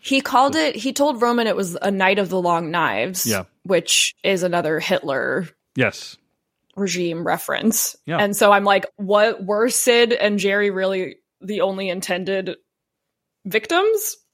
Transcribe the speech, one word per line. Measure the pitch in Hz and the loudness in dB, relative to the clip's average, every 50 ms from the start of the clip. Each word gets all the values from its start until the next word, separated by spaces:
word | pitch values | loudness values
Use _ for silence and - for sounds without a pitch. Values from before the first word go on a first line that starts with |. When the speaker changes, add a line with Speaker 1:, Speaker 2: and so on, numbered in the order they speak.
Speaker 1:
He | _ - 277 269 | _ 0 0 0
called | 269 - - 247 262 285 277 320 | 0 2 4 4 4 4 2 2
it, | 320 302 - | 0 0 -2
he | 226 208 262 | -2 -6 -6
told | 262 - 285 294 294 226 | -2 0 0 0 2 0
Roman | 226 240 240 240 233 220 | 0 0 2 0 0 0
it | 180 | 0
was | - 196 180 170 - | -2 -2 -4 -6 -4
a | - 196 | -2 -2
night | 196 190 190 185 202 202 | 0 2 2 2 2 2
of | 202 175 | 0 -2
the | 180 190 | -2 -2
long | 180 175 175 165 170 156 | 0 2 0 0 0 -2
knives, | 160 175 160 139 104 98 117 175 185 180 - | -2 0 0 0 0 0 -2 -4 -4 -6 -2
Speaker 2:
Yeah. | 127 110 98 90 _ _ _ _ | -2 -2 -2 -4 _ _ _ _
Speaker 1:
which | 175 190 170 170 - - - - - - _ _ | 0 0 0 2 2 0 0 0 0 -4 _ _
is | - 196 185 170 | 0 0 0 0
another | 180 175 175 165 156 160 151 | 0 0 0 0 0 -2 -2
Hitler | 160 - 190 - - 165 135 135 - 131 131 147 190 160 _ _ _ _ _ | -2 0 -2 -2 0 -2 -2 -2 -2 -2 -2 -2 -4 -6 _ _ _ _ _
Speaker 2:
Yes. | 131 127 107 - - - - - _ _ _ _ _ _ _ _ _ _ _ _ | 0 0 0 0 -4 -14 -16 -18 _ _ _ _ _ _ _ _ _ _ _ _
Speaker 1:
regime | - 202 190 170 180 180 170 165 165 175 | -6 -4 -4 -2 -2 -4 -4 -4 -4 -2
reference. | 165 160 - - - 143 - - 220 - - - - - _ _ | -2 -2 -2 -2 -4 -4 0 0 0 0 0 -2 -4 -6 _ _
Speaker 2:
Yeah. | - 160 165 | -6 -2 0
Speaker 1:
And | 208 202 202 | 0 0 0
so | 202 233 202 | 2 4 6
I'm | 202 202 202 | 6 6 4
like, | 196 196 190 180 - _ _ | 4 2 2 2 -2 _ _
what, | 208 185 202 208 208 226 220 - 196 | -4 2 4 4 4 4 0 -2 -4
were | 180 208 208 226 254 | -4 0 0 0 0
Sid | 220 - - - 240 240 240 226 240 | 0 0 2 4 6 6 6 4 2
and | - - 208 208 208 | 2 2 0 0 2
Jerry | 185 196 196 202 208 202 | 0 0 0 2 0 0
really | 196 190 190 190 190 190 185 143 - _ _ _ _ _ | 0 0 -2 -2 -2 -2 -4 -6 -8 _ _ _ _ _
the | - 185 214 196 | -10 -8 -2 0
only | - 196 190 190 196 190 | 0 0 0 -2 -4 -4
intended | 175 185 185 - 190 175 185 165 196 190 190 - - - _ _ _ _ _ _ _ _ _ _ _ _ _ _ _ _ _ | -4 -6 -4 -4 -4 -4 -2 -2 -2 -2 -2 -4 -8 -10 _ _ _ _ _ _ _ _ _ _ _ _ _ _ _ _ _
victims | 202 175 220 - - 339 349 392 427 440 415 - - - - _ _ | -4 -4 -4 -2 0 0 2 2 2 2 0 -2 -4 -8 -10 _ _